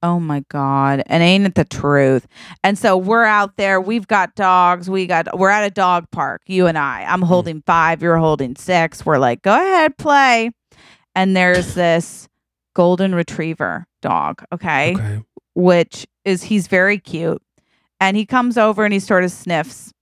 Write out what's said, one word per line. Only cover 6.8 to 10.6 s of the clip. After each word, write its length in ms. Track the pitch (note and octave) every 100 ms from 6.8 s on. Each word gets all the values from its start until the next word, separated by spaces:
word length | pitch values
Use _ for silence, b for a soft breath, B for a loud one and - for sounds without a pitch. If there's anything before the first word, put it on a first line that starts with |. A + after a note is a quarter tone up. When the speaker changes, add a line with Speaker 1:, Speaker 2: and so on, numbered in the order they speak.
| C#3+ A#2+ F#2+
Speaker 1:
I'm 140 | F3+
Speaker 2:
Mm. 40 | F3+
Speaker 1:
holding 360 | F3+ - D#3 -
five. 380 | E3+ D#3+ E3
You're 140 | E3+ E3
holding 380 | D#3+ D3+ C3+ B2+
six. 480 | - F3+ E3 -
We're 140 | - D3
like, 240 | C3 B2
"Go 140 | G3 A3+
ahead, 420 | F#4 F#4+ D#4 -
play." 540 | D#4+ C#4+ C4+ A#3 A3+ A#3